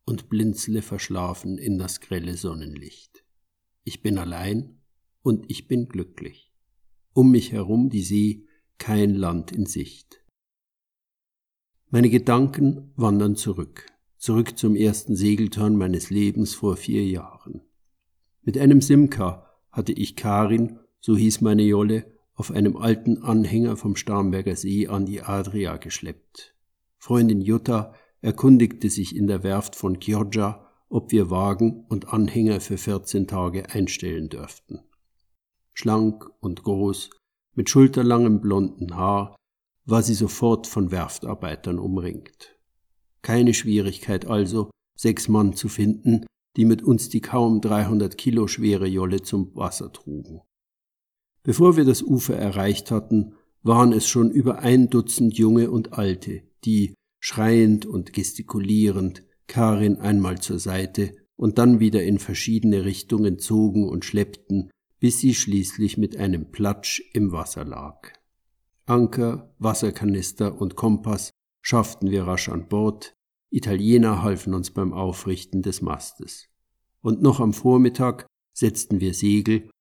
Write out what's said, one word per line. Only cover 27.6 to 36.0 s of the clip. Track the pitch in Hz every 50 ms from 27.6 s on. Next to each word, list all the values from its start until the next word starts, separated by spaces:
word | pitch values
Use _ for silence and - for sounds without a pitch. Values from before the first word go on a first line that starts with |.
| - - 120 110 104 - - - _ _ _ _
erkundigte | - 107 104 - - 135 135 123 117 107 - - - 101
sich | - 104 95 - -
in | 87 101 101
der | 101 90 95
Werft | 98 98 101 104 - -
von | - - 98 92 90
Chioggia, | - - 104 104 107 101 104 110 101 101 104 - - _ _ _ _ -
ob | - 117 - - -
wir | 107 98 85
Wagen | 90 90 98 101 98 90 113 113 117 113 - -
und | 110 95 - - -
Anhänger | 107 107 101 - 117 113 110 107 95
für | - - 101
vierzehn | 90 - 107 101 95 - - - 101 95 92
Tage | 107 95 90 90 85 95 95 -
einstellen | - 104 95 90 - - - 90 82 80 78 -
dürften. | - - - - - - _ - - - _ _ _ _ _ _ _ _ _ _ _ _ _ _ _ _ _ _ -
Schlank | - - 113 107 110